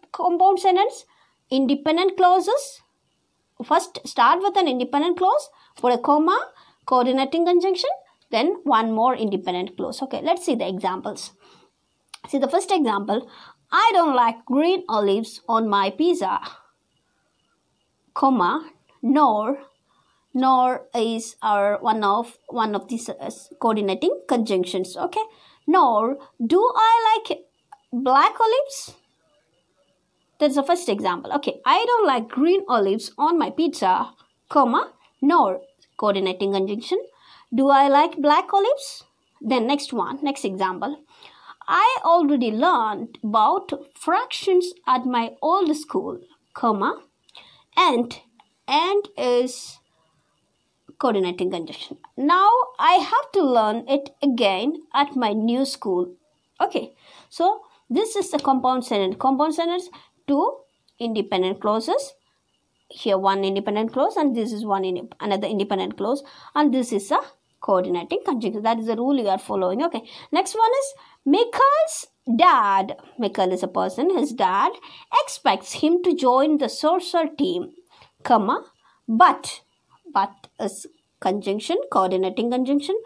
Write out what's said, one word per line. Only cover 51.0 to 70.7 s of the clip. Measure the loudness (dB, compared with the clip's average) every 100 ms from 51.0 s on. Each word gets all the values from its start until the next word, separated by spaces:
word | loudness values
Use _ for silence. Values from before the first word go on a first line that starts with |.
| -2 0 -2 -4 -6
conjunction. | -6 -10 -14 -16 -18 _ -4
"Now | 0 4 4 4 0 0
I | 2
have | 4 2 -2 0 0
to | 4 4
learn | 2 -2 -2
it | -2 -2 -2 -2
again | 2 2 2 -2 -4 -4
at | -2 0
my | 0 -2
new | 0 0 0
school." | -2 -4 -4 -2 -4 -8 _ _ _ -4 -2
Okay, | -2 -8 _ _ -20 -14 -2
so | 0 0 -8 _ -4 -2
this | -2 -4
is | -4
a | -2 0
compound | 0 0 -2 -2
sentence. | -2 -2 -2 -2
Compound | 0 0 -2
sentence, | -2 -4 -8 -20 _ _ -2
two | 0 0 -4 _ _ _ -10
independent | -6 -4 -2 -2 -2 -2
clauses. | -2 -2 -2 -4 -4 -16 _ _ _ _ _ _ _ -8
Here | -2 0
one | 2 0 -2
independent | -2 -2 -2 -2
clause, | 0 -2 0
and | 0
this | 0 -4
is | -6 -4
one | -2 -2
in, | -6 -10 -8
another | -4 -2 -2
independent | -4 -2 -4 -4 -4
clause, | -4 -4 -6 -20 -6
and | 0 2
this | 2 -2
is | -4 0
a | -2 -2 _ _ -10
coordinating | 0 0 0 -4 -4 -6 -4
conjunction. | -4 -4 -4
That | -2 -2
is | -2
the |
rule | -2 0 0
you | 0
are | -2 -4
following. | -2 -2 -2 -4
Okay, | -6 -12 -18 -4
next | -2 -2 0
one | 2